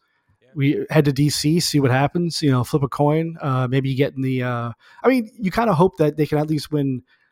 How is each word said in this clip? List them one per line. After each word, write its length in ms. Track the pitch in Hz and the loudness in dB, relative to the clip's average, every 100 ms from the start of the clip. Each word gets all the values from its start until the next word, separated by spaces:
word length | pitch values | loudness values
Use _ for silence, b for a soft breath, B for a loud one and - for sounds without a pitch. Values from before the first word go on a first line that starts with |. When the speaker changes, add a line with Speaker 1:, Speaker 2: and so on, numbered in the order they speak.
| _ _ _ _ | _ _ _ _
Speaker 1:
Yeah. 80 | _ 151 | _ -2
Speaker 2:
We 300 | 139 147 - | 0 0 0
head 160 | 156 147 | 2 2
to 60 | |
D 160 | 135 147 | 2 0
C, 300 | - 151 170 | 0 0 0
see 200 | - 147 | 0 2
what 100 | 131 | 2
happens. 500 | 127 139 175 175 - | 2 0 0 -4 -2
You 80 | 151 | 0
know, 120 | 127 | 2
flip 180 | 117 151 | 0 -2
a 60 | 135 | -2
coin. 480 | - 147 156 165 165 | 0 0 0 -2 -6
Uh, 260 | 156 131 127 | -4 -2 0
maybe 200 | 135 135 | 0 -2
you 80 | 131 | 0
get 160 | 139 131 | -2 -2
in 60 | |
the. 220 | 131 127 | -4 -2
Uh, 280 | 123 120 117 117 b b | -2 -4 -6 -12 b b
I 40 | 233 | 0
mean, 200 | 262 220 - | 0 -2 -6
you 140 | 190 | -4
kinda 220 | 226 233 | 0 0
hope 240 | 156 185 - | 2 2 2
that 180 | 151 151 | -2 0
they 80 | 147 | -2
can 120 | 147 | 0
at 100 | 151 | -2
least 240 | 156 - | -4 -2
win 320 | 147 139 127 - _ _ | -2 -2 -4 -10 _ _